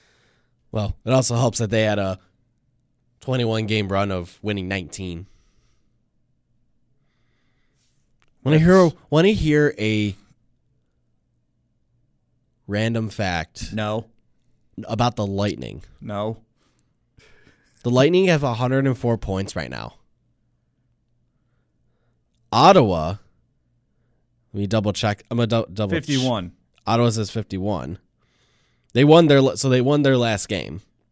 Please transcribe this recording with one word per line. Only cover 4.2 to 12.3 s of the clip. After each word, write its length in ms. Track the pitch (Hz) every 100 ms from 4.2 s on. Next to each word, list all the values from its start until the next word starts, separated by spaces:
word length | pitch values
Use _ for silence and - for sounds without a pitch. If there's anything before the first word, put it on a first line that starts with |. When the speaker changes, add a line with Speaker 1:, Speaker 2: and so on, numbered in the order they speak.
| 87 -
Speaker 1:
winning 260 | 104 101 92
nineteen. 580 | 98 80 - 92 85 95 _ _ _ _ _ _ _ _ _ _ _ _ _ _ _ _ _ _ _ _ _ _ _ _ _ _ _ _ _ _ _
Wanna 160 | 131 156
hear, 180 | 170 190
Speaker 2:
Let's 140 | 170 - -
Speaker 1:
wanna 180 | 151 190
hear 460 | 208 160 147 147 -
a 380 | 107 107 104 95 _ _ _ _ _ _ _ _ _ _ _ _ _ _ _ _ _ _ _ _ _